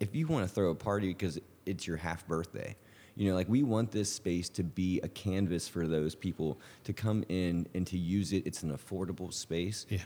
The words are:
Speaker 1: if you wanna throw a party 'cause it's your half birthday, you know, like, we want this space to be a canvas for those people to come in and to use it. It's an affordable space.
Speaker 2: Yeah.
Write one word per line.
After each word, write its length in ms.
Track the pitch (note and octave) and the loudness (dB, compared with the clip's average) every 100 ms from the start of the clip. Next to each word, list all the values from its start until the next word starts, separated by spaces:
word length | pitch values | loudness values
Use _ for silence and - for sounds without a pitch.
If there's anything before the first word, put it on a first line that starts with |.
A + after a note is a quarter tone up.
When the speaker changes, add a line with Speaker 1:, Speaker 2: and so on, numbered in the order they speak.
Speaker 1:
if 140 | G2+ | -2
you 120 | D3+ D#3+ | 0 0
wanna 220 | D3+ F2+ | 2 2
throw 220 | - F#2 | 4 4
a 40 | |
party 400 | D#2 G#2+ G2+ F#2+ | 2 0 2 0
'cause 240 | F2 F#2 D#2 - - | 0 -2 -4 -10 -10
it's 220 | - F#2 - | -6 -4 -2
your 100 | D#2+ | -2
half 300 | E2 E2 - | -2 -4 -2
birthday, 480 | E2 - - - - - - - - | -2 -2 -6 -8 -10 -18 -20 -12 0
you 80 | G2+ | 4
know, 40 | |
like, 140 | F#2 F#2 | 4 4
we 140 | B2 | 4
want 280 | C#3 A2 A2+ | 4 4 2
this 200 | G#2+ G2 | 0 -2
space 380 | - F2+ F2 F2 | -2 0 0 0
to 120 | - | -2
be 380 | F2 - F#2 F2+ | -2 0 2 2
a 80 | - | -2
canvas 580 | - G2+ F#2+ F#2+ E2+ - | -4 -2 2 2 0 -2
for 200 | E2+ D#2+ | -2 2
those 280 | D#2+ D#2 | 2 0
people 460 | - F#2 E2+ D#2+ D2 - - | -2 -4 -2 -2 -4 -10 -10
to 80 | - | -8
come 320 | G#2 A2 G#2+ - | -2 0 0 0
in 360 | F#2 F2+ F2 E2 | 0 2 0 0
and 120 | F#2 F2+ | -2 -2
to 100 | F#2 | 0
use 380 | E2+ G2+ E2 | 2 2 2
it. 120 | F#2+ - | 0 -2
It's 160 | - | -4
an 140 | D#2+ C#2+ | -4 -6
affordable 560 | - F#2+ F2+ F2 F#2 | -6 -6 -4 -6 -8
space. 540 | - - E2 F2 G#2+ - | -8 -4 -2 -2 -4 -4
Speaker 2:
Yeah. 120 | G2 | -4